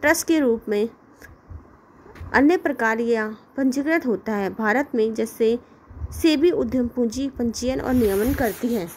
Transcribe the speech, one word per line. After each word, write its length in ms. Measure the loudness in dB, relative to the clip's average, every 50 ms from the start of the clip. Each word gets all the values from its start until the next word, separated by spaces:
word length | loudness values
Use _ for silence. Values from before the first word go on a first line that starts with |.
ट्रस्ट 260 | 4 2 2 2 2 0
के 120 | 2 2
रूप 220 | 4 2 0 0 -2 -2
में 200 | -2 0 0 -2 -4 _ _ _ -20 _ -20 -20 -20 _ _ -18 -18 -18 -18 -20 -20 -20 _ _ -20 -20 -20 -20 -18 -16 -14 -2 2
अन्य 240 | 4 6 6 4 4
प्रकार 420 | 2 -2 -2 0 0 0 0 0
या 380 | 0 0 0 0 0 -4 -6 -12 -18 _ _ 0
पंजीकृत 480 | 0 0 0 0 0 0 0 0 2
होता 280 | 0 -2 -2 -2 -4 -4
है। 160 | -2 -2 -4
भारत 400 | -4 -2 0 0 2 0 0 -2 0
में 180 | 0 0 0 0
जैसे 460 | -2 -4 -6 -2 0 0 2 2 0 -4 _ -20 -20 _ -20 -14 -12 -12 -12 -10
सेबी 380 | 0 2 2 4 4 4 2
उद्यम 360 | 2 2 -2 0 0 -2 -2 -2
पूंजी 420 | -2 -2 -2 -2 -2 -4 -6 -6
पंजीयन 520 | -4 -4 -4 -4 -4 -4 -4 -4 -2 -2
और 120 | -2 0 2
नियमन 400 | 2 2 2 2 2 0 0 0
करती 340 | 0 0 -2 -2 -2 -2 -2
है। 220 | -2 -2 -4 -6 -10